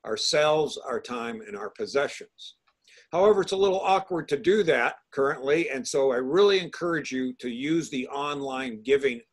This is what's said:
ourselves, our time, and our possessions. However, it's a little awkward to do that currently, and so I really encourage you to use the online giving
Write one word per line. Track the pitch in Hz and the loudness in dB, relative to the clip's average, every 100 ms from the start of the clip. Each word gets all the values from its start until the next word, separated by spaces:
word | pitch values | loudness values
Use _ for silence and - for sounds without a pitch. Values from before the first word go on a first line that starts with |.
ourselves, | 110 107 - 151 151 156 143 - | -6 -4 0 2 4 2 0 -4
our | - 117 | -6 -8
time, | - 123 117 110 104 | -6 -8 -6 -10 -10
and | |
our | 101 101 | -10 -10
possessions. | - 104 131 143 - - _ - _ _ _ _ - _ | -8 -4 -2 -2 -6 -16 _ -20 _ _ _ _ -20 _
However, | 170 202 202 | 4 6 4
it's | 175 | 2
a | 190 | 2
little | 196 185 | 2 2
awkward | 185 190 190 170 - | 2 2 2 -6 -2
to | 143 | 0
do | 139 214 | 4 4
that | 170 127 - - _ | 4 4 2 -2 _
currently, | - 139 151 135 156 151 | 0 0 0 0 0 0
and | 135 127 | -4 -2
so | 147 135 | 0 2
I | 123 | 2
really | 131 170 202 196 | 0 4 4 4
encourage | 165 - 170 160 135 | -2 -6 -4 -4 -4
you | 131 127 127 | -4 -4 -6
to | 127 | -8
use | 120 143 165 135 | -6 -2 -2 -2
the | 135 127 | -6 -6
online | 139 147 143 135 131 131 110 | -6 -4 -6 -6 -6 -8 -8
giving | 110 139 135 120 _ | 0 2 2 -4 _